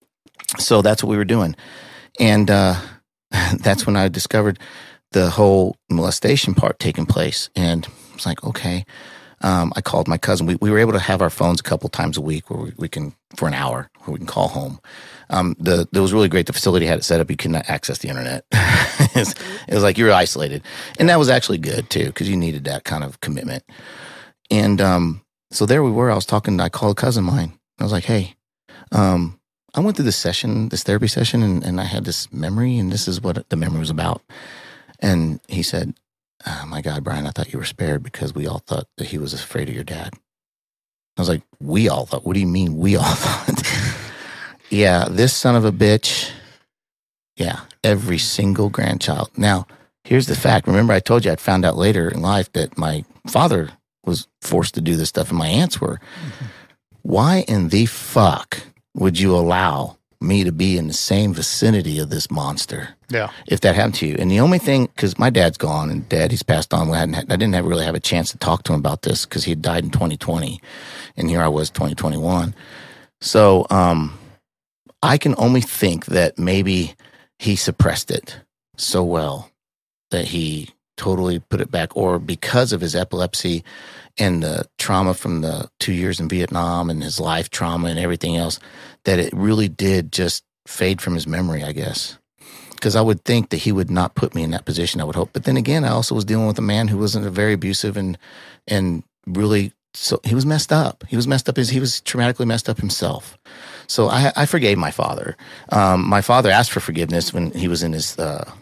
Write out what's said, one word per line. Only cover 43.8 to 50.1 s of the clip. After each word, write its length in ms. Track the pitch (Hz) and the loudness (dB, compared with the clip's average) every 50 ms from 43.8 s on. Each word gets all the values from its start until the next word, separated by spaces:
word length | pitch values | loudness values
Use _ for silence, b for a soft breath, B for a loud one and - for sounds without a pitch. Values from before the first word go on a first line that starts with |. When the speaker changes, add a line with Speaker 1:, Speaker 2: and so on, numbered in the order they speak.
| 113 B B B B B B B B B B B B B B B B B | -2 B B B B B B B B B B B B B B B B B
Speaker 1:
"Yeah, 400 | 101 104 104 95 87 87 - - | 2 4 4 6 4 4 2 2
this 240 | 90 95 123 131 - | 2 4 4 4 4
son 240 | - - 127 120 | 2 2 4 4
of 80 | 117 110 | 6 4
a 60 | 107 95 | 4 4
bitch." 580 | - 107 104 107 110 - - - - - - B B B B B B B _ _ _ _ _ _ _ _ _ _ _ _ _ _ | 4 6 6 6 4 2 0 -2 -4 -6 -8 B B B B B B B _ _ _ _ _ _ _ _ _ _ _ _ _ _
Yeah, 240 | - 87 85 - - - - - _ - | -4 -4 -4 -4 -6 -10 -18 -6 _ 2
every 360 | 107 107 98 - 92 90 - | 2 2 2 2 0 -2 0
single 500 | - - - - 101 98 95 104 104 104 | -2 -2 0 2 2 2 2 2 0 0
grandchild. 640 | - - - 71 71 - - - 73 - - - _ | 0 0 -2 -2 -2 -2 -2 -2 -2 -2 -4 -6 _
Now, 300 | - 101 104 98 92 95 - b b b b b b - | 0 2 2 2 2 -2 -6 b b b b b b -2
here's 240 | - | 2